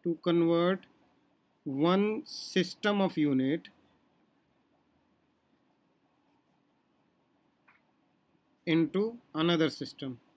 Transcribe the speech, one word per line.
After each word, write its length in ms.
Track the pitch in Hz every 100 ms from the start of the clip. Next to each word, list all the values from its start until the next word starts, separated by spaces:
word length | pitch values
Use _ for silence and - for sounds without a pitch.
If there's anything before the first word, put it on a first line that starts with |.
to 140 | - 160 180
convert 520 | 170 165 170 175 190 - _ _ _ _ _ _ _ -
one 560 | 135 165 190 208 220 -
system 720 | - - 190 180 - 208 208
of 160 | 190 -
unit 520 | 147 135 131 165 - _ _ _ _ _ _ _ _ _ _ _ _ _ _ _ _ _ _ _ _ _ _ _ _ _ _ _ _ _ _ _ _ _ _ _ _ _ _ _ _ _ _ _ _ _ _ _ _ _ -
into 520 | 165 160 190 214 233 _
another 360 | 151 165 165 156
system 480 | - 135 - 139 120 _